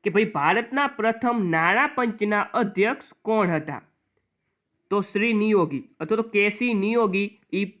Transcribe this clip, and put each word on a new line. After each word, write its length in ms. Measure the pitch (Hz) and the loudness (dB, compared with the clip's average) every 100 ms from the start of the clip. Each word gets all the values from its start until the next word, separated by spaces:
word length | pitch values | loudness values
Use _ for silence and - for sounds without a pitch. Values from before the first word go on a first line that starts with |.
કે 60 | 208 | 0
ભાઈ 140 | 190 | 2
ભારતના 600 | 220 151 147 202 233 269 277 | 0 2 2 2 0 -2 -2
પ્રથમ 600 | 277 220 226 247 240 180 | 0 -2 0 -2 0 0
નાણાં 400 | 165 170 208 294 | 2 2 2 0
પંચના 520 | 294 240 214 208 208 | -2 -4 -2 -2 0
અધ્યક્ષ 760 | - - 226 185 208 269 - - | -2 -2 -2 0 0 -2 -10 -12
કોણ 260 | - 220 185 | -2 0 2
હતા? 340 | 160 156 135 _ _ _ _ _ _ _ _ _ _ _ | 0 -4 -12 _ _ _ _ _ _ _ _ _ _ _
તો 100 | 202 | -4
શ્રી 320 | 196 202 226 | -2 -2 2
નિયોગી 560 | 220 220 208 160 139 - _ | 2 4 4 2 -2 -10 _
અથવા 160 | 160 220 | -4 -2
તો 60 | |
કે 280 | 226 208 208 | 0 2 0
સી 240 | 208 247 | 0 -2
નિયોગી 680 | 214 202 233 220 190 202 _ _ | 0 0 2 2 0 -4 _ _
ઈ 200 | 190 196 - | -4 -4 -8